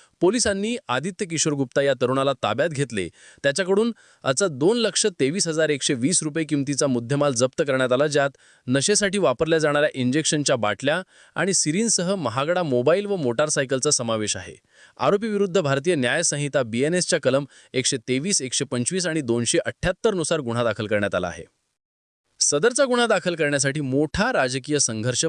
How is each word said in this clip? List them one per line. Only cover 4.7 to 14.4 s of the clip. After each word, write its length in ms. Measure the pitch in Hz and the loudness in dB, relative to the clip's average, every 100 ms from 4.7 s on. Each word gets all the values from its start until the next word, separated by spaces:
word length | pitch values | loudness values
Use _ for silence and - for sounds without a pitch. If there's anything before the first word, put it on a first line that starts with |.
| 240 | 2
लक्ष 300 | 214 - 214 180 | 0 0 -2 0
तेवीस 280 | 135 185 175 | 0 0 -2
हजार 200 | 156 156 | 0 0
एकशे 260 | 143 - | 0 0
वीस 280 | 135 135 180 | 0 0 0
रुपये 220 | 156 151 | -2 -4
किमतीचा 420 | 156 147 139 139 147 | -2 -2 -2 0 0
मुद्देमाल 460 | 120 117 143 143 | 0 0 0 0
जप्त 300 | 120 127 - 143 | 2 0 0 0
करण्यात 240 | 131 127 | 2 2
आला, 140 | 123 151 | 2 2
ज्यात 240 | 143 139 - _ _ - | 2 0 -4 _ _ -2
नशेसाठी 520 | 135 131 208 202 202 | 0 2 2 2 2
वापरल्या 400 | 156 127 160 165 | 2 2 2 2
जाणाऱ्या 320 | 151 147 151 | 2 2 2
इंजेक्शनच्या 640 | 135 123 143 151 151 143 131 | 0 0 0 0 0 0 0
बाटल्या 440 | 104 101 135 170 190 - - - | 0 0 0 -2 -4 -18 -12 -4
आणि 180 | 180 | -2
सिरींसह 600 | 180 147 170 226 - 175 | 0 0 0 0 0 0
महागडा 480 | 196 127 120 147 180 | -2 -2 -2 0 0
मोबाईल 440 | 165 123 127 185 202 | 2 2 4 2 0
व 100 | 196 | -2
मोटारसायकलचा 760 | 127 117 151 151 131 131 147 | -2 0 0 0 -2 0 0
समावेश 460 | 143 117 110 104 | 0 0 -2 -2
आहे. 180 | 95 | -6